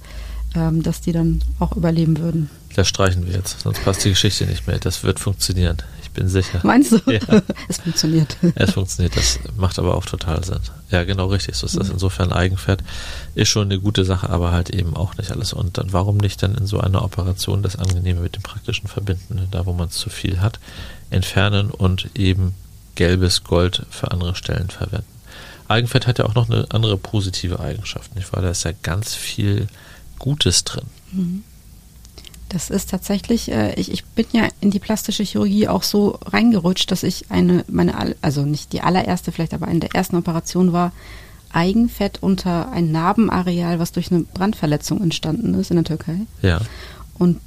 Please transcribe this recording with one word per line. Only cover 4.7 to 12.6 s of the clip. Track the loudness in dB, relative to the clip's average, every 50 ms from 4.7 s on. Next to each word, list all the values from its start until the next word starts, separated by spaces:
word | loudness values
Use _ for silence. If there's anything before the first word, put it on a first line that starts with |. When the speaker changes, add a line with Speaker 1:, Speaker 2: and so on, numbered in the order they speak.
| -2 0
Speaker 2:
Das | 0 -2 -2 -2 0
wird | 0 0 0
funktionieren, | -2 -4 -2 -2 -2 0 2 2 2 2 0 -2 -6 -10 -12 -14
ich | -14 -10
bin | -4 -2 0
sicher. | 2 2 2 0 0 0 0 2
Speaker 1:
Meinst | 4 6 6 6 6
du? | 6 4 4
Speaker 2:
Ja. | 4 0 0
Speaker 1:
<laughs> | 2 4 4 4 4 2 -4 -8 -6
Es | -8 -6
funktioniert. | -4 -4 -4 -2 0 2 4 4 4 2 2 0 0 2 2 4
Speaker 2:
Es | 4 2 2
funktioniert, | 2 0 -2 -2 0 0 0 2 2
das | 2 2 0 0 -2 -6 -8 -4
macht | 0 0 0 2
aber | 2 2 2 2
auch | 0 0
total | -4 -6 -4 -2 -2 -2 -2 -2
Sinn. | -2 -4 -4 -6 -8 -10 -12 -4 0
Ja, | 0 0 2
genau | 0 0 0 0
richtig, | 2 0 0 0 -2 -4
so | -4 -4
ist | -2 -2
das. | -2 -2 -2
Speaker 1:
Mhm. | -2
Speaker 2:
Insofern | 0 0 0 0 0 0 2
Eigenfett | 2 2 2 2 0 0